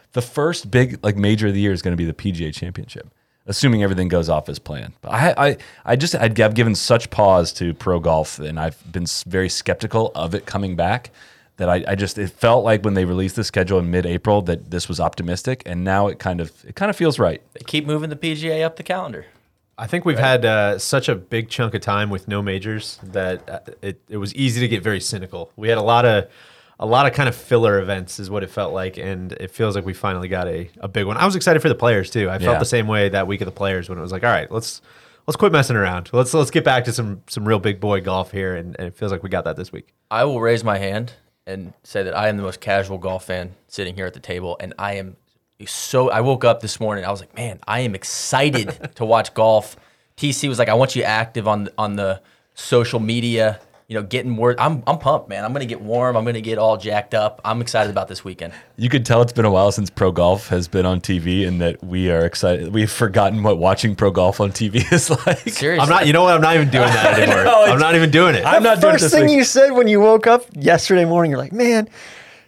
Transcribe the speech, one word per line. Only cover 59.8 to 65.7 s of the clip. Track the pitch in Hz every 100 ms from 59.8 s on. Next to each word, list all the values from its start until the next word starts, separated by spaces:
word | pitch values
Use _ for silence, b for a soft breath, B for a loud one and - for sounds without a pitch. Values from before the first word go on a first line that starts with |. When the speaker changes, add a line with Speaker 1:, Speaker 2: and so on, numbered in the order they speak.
| 95
Speaker 1:
pro | - 95
golf | 87 87 98 -
has | 90 87
been | 95 90
on | 90
T | - 90
V | 85 92
and | 92 87
that | 85 -
we | 90 90 92
are | 82 85
excited. | - 92 85 85
We've | 110 107
forgotten | - 110 107 98 110
what | 104 85
watching | 107 123 110 98
pro | 101
golf | 90 92 -
on | 101
T | - 110
V | 110
<laughs> | - 175
is | -
like. | 139 - -
Speaker 2:
Seriously. | 233 - 151